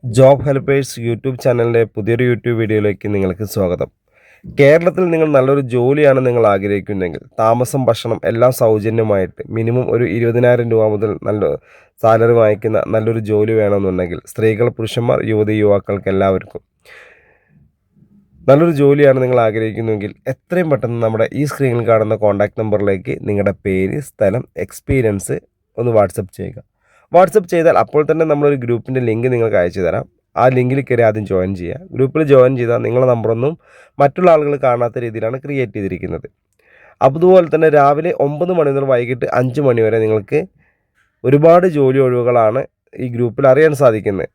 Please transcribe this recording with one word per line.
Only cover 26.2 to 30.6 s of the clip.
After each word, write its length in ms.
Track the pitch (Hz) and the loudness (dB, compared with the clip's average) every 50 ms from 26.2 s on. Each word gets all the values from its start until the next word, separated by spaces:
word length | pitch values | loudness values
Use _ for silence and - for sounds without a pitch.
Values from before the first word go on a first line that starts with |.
| 98 95 _ - | -10 -10 _ -14
ചെയ്യുക. 200 | 95 92 90 104 - _ _ _ _ _ _ _ _ _ - | -14 -12 -12 -16 -20 _ _ _ _ _ _ _ _ _ 4
WhatsApp 300 | 170 190 185 - 214 180 - | 4 4 4 2 -2 -2 0
ചെയ്താൽ 260 | - 170 160 165 107 90 | -2 0 2 2 2 2
അപ്പോൾ 220 | 113 - - 147 156 143 | 0 0 0 -2 0 0
തന്നെ 140 | 160 160 160 160 | 0 0 0 0
നമ്മളൊരു 260 | 147 143 147 143 143 135 | 0 0 2 0 0 0
ഗ്രൂപ്പിൻ്റെ 380 | 120 117 120 113 - - 131 131 123 117 | -2 -4 -4 -4 -4 -6 -4 -2 -2 -2
ലിങ്ക് 180 | 110 113 120 127 | -2 -2 -2 -2
നിങ്ങൾക്ക് 260 | 123 117 113 113 107 98 | 0 0 0 0 0 0
അയച്ചു 220 | 87 90 85 98 92 | 0 0 -2 -2 -2
തരാം. 180 | 82 82 113 131 _ _ _ _ _ _ - | -2 -2 -4 -6 _ _ _ _ _ _ 0
ആ 20 | 117 131 135 | 0 2 2
ലിങ്കിൽ 220 | 127 | 0